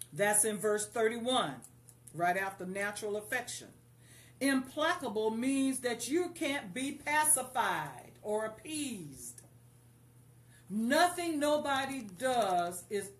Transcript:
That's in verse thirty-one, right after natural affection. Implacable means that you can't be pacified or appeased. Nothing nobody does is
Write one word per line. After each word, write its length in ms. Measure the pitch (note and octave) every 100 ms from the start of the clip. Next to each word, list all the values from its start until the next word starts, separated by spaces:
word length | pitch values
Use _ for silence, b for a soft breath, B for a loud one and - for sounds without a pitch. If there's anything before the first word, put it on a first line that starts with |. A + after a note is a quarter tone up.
| -
That's 320 | D3 G3+ G#3 A3
in 140 | G#3
verse 260 | G#3 G#3 G#3
thirty-one, 760 | A#3+ A3 A#3+ A#3+ B3+ E3 B2+ - - - - -
right 240 | D3+ F3 F#3
after 260 | G3 G3 F3+
natural 520 | G3 G3+ G#3+ G#3+ G#3
affection. 560 | G#3 B3 A#3 - - - - - B B B B
Implacable 880 | C#4 C4 C4 - D#4 F4 B3 G#3 A3
means 480 | A3+ C4 C#4 C4+ C4
that 300 | B3 A#3 B3
you 200 | D#4+ F4
can't 440 | E4+ D4+ C#4+ G3+
be 180 | G#3 C4+
pacified 1200 | D4 - D4+ D4+ C4+ B3+ B3 G#3 E3 D3 - - -
or 240 | G#3+ G#3+ A3
appeased. 960 | A3 - D4+ C#4 G#3 D3 B2+ - - - - - - - - - - - - B B B
Nothing 680 | G#3 A#3 D4+ F4 F4 E4+ D4+
nobody 640 | D4 D4+ D4 C#4 C4+ C4+
does 840 | G#3+ F3 B3+ B3 G3 F3+ F3 F3 -
is 220 | G3+ G3